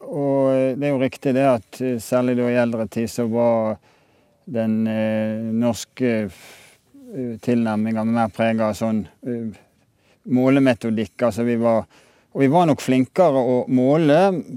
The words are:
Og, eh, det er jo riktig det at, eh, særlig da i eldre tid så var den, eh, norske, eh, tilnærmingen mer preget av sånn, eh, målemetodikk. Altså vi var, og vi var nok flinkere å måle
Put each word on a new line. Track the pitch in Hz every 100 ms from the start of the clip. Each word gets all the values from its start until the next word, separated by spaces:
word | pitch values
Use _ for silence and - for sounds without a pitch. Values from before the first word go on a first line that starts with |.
Og, | - 160 139 139 135
eh, | 131 131 127
det |
er | 143
jo | 135
riktig | 131 - 143
det | 127 139
at, | 117 - -
eh, | 127 120
særlig | - 127 127 123
da | 120
i | 123 117
eldre | 117 107
tid | 117 113
så | - 117
var | 117 120 113 110 104 _ _ _ _ _ _ -
den, | 117 110 110 110
eh, | 110 110 110 110 110 113
norske, | 113 120 113 - - 123 113 101 - - - - _ _ 277 247 175
eh, | 120 110
tilnærmingen | - 120 113 107 110 110 113
mer | 117 113
preget | - 113 113
av | 110 110
sånn, | 113 110 90 _ 131
eh, | 120 113 - _ _ _ _ _ _ -
målemetodikk. | 127 131 139 135 113 117 110 104 -
Altså | 120 107 120
vi | 117
var, | 117 113 98 _ _ _ _ -
og |
vi | 135
var | 170 165
nok | 131
flinkere | - 131 127 - 170 135
å | 123 123 117
måle | 127 127 156 151 156 196 170 -